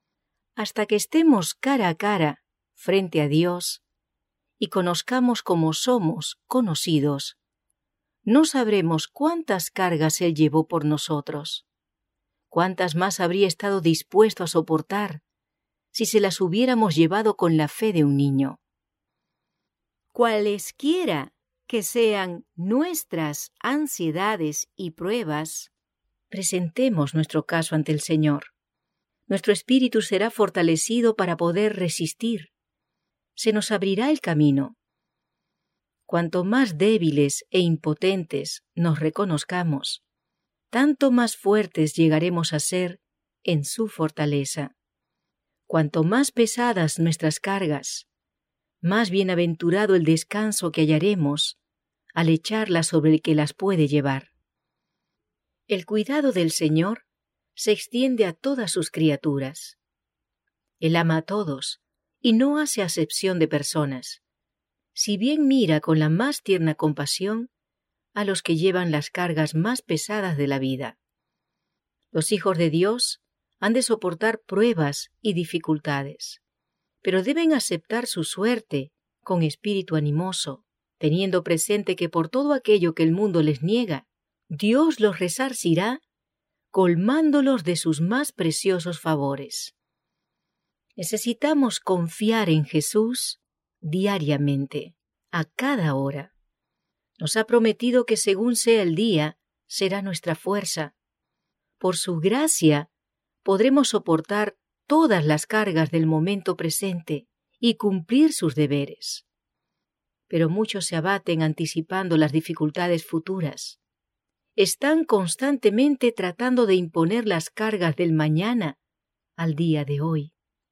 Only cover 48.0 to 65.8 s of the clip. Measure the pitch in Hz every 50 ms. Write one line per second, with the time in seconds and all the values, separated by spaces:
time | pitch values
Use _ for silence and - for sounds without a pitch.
48 | - _ _ _ _ _ _ _ _ _ _ _ _ _ _ - - 170 196 220
49 | 233 185 180 196 190 185 180 170 175 170 165 - 175 170 180 202 214 202 190 180
50 | 160 156 165 160 - - - 208 214 214 208 - 180 165 156 170 156 151 156 151
51 | 170 208 208 180 147 143 143 147 - - - _ _ _ _ _ _ _ _ _
52 | _ _ - 160 170 160 160 160 - - 220 220 220 196 175 165 160 - - 156
53 | 143 160 156 156 - 165 156 151 151 147 - - 190 196 190 165 151 139 147 147
54 | 135 139 135 135 - _ _ _ _ _ _ _ _ _ _ _ _ _ _ _
55 | _ _ _ _ _ _ _ _ _ _ _ _ _ - - 190 165 - 208 214
56 | 208 254 277 302 277 262 208 180 170 160 - - 170 151 156 160 170 202 233 -
57 | _ _ _ _ _ _ _ _ _ _ _ - - 214 208 202 - - - 240
58 | 262 269 254 220 208 175 165 _ - 269 285 254 220 170 - 185 160 - - 165
59 | 160 156 143 139 - 156 139 139 135 131 156 - - - - _ _ _ _ _
60 | _ _ _ _ _ _ _ _ _ _ _ _ _ _ _ - 160 160 165 170
61 | 170 165 160 160 160 - 196 214 202 156 139 131 - - - _ _ _ _ _
62 | _ _ _ _ - 247 220 226 262 285 294 302 302 285 - 220 190 170 - 175
63 | 160 - - - - 190 185 170 160 156 156 147 143 - - 160 147 139 135 127
64 | - - - - _ _ _ _ _ _ _ _ _ _ _ _ _ _ - -
65 | - 214 202 185 220 269 302 302 294 269 269 262 220 160 156 151